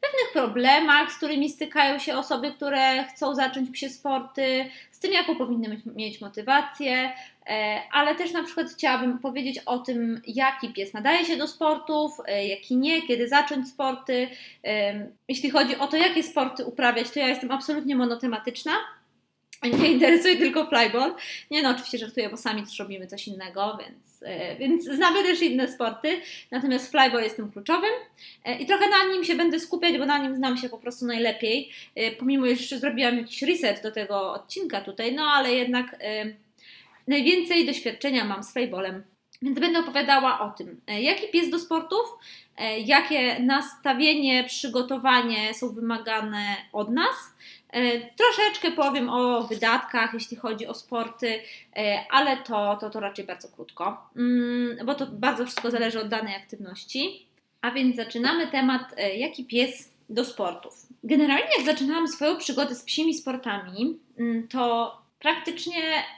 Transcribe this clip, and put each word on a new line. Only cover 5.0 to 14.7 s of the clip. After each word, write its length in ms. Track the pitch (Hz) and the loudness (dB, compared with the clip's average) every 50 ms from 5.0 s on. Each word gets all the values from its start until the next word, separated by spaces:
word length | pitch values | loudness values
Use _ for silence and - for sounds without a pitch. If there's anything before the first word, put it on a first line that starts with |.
| - 370 392 | -4 0 0
jaką 240 | 359 359 320 320 | 2 2 0 0
powinny 320 | - 262 247 240 233 226 214 | -2 -2 -2 -2 -2 -2 -4
mieć, 120 | 214 214 - | -6 -8 -10
mieć 340 | 226 - 214 220 214 214 - | -12 -10 -8 -8 -8 -8 -10
motywację, 920 | 214 202 202 - 208 226 269 285 294 285 - - 294 269 254 254 254 262 254 - - - _ _ _ | -14 -12 -12 -10 0 2 4 4 4 2 -6 -6 -2 0 0 0 0 -2 -4 -8 -16 -20 _ _ _
e, 340 | - 214 214 214 214 214 - - - - | -6 -4 -2 -2 -2 -2 -4 -6 -2 2
ale 220 | 285 285 294 311 | 2 4 4 2
też 180 | 339 349 339 339 | 0 -2 -2 -2
na 100 | 339 320 | -4 -4
przykład 280 | - - - 320 247 | -4 -4 -4 -4 -4
chciałabym 480 | - - - 285 254 254 247 247 247 247 | -6 -2 0 2 2 2 2 0 -2 -2
powiedzieć 400 | - 277 240 269 262 262 254 - - | -4 -6 -6 -4 -4 -4 -6 -6 -4
o 120 | - 247 247 | -4 -4 -4
tym, 440 | 247 - 254 233 233 233 226 226 - | -2 -4 -4 -2 -2 -2 -4 -4 -8
jaki 460 | - 226 247 262 262 262 269 - 226 240 | -8 -2 2 2 2 2 0 -8 -8 -6
pies 200 | - 196 196 - | -6 -8 -6 -6
nadaje 320 | 214 208 269 311 359 339 | -2 2 2 4 4 2
się 120 | 339 330 | 0 0
do 120 | 254 285 311 | -2 -2 -6
sportów, 640 | - - 330 311 311 302 - - 311 302 302 302 302 - - | -4 0 2 2 2 0 -2 -2 0 0 0 0 -2 -6 -8
e, 200 | - 202 202 202 | -4 -2 -2 -2
jaki 300 | 202 196 196 - - 254 | -2 -4 -6 -4 0 0
nie, 260 | 254 262 302 330 330 330 | 2 2 2 2 0 0
kiedy 260 | - 247 240 240 240 | 0 0 0 0 4
zacząć 400 | 269 285 294 294 302 269 254 262 | 4 4 4 4 0 -4 -4 -6
sporty. 600 | - _ 285 262 254 254 - - 262 247 247 254 254 - - - - _ _ | -4 _ -2 -2 -2 -4 -4 -2 0 0 0 -2 -6 -14 -18 -20 -20 _ _
Em, 500 | - | -2